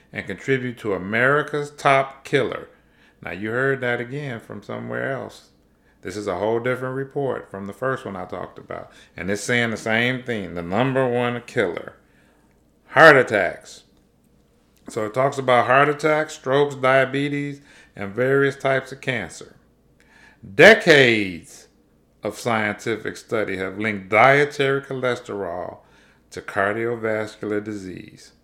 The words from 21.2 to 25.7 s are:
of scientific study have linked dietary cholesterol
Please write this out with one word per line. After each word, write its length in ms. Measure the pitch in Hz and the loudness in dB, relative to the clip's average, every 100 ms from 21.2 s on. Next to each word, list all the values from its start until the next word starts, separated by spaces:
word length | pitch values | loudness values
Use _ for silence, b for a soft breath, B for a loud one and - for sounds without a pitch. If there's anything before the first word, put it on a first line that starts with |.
| 98 85 - - - _ _ _ _ _ | 0 -6 -14 -20 -20 _ _ _ _ _
of 160 | 107 - | -10 -6
scientific 760 | 123 110 107 101 - 107 101 90 | -2 0 0 -2 -4 -4 -6 -10
study 400 | - 113 98 92 | -6 -4 -2 -4
have 200 | 95 95 | -6 -4
linked 300 | 110 104 95 | -4 -4 0
dietary 720 | 107 127 139 147 143 135 139 | 6 8 6 2 0 0 0
cholesterol 1000 | 135 131 127 120 - 104 92 90 87 | -4 -4 -4 -4 -6 -8 -6 -6 -10